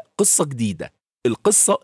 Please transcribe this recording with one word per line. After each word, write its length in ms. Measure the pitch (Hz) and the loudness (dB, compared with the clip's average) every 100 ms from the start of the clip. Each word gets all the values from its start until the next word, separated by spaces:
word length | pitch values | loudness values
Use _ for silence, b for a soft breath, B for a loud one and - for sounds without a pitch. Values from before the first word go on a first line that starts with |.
| - - | -6 -2
قصة 280 | 208 - 151 | 0 2 -2
جديدة، 480 | 123 110 85 - _ _ _ 123 | -2 -4 -4 -12 _ _ _ -4
القصة 540 | 110 202 - - 202 | 0 0 2 2 0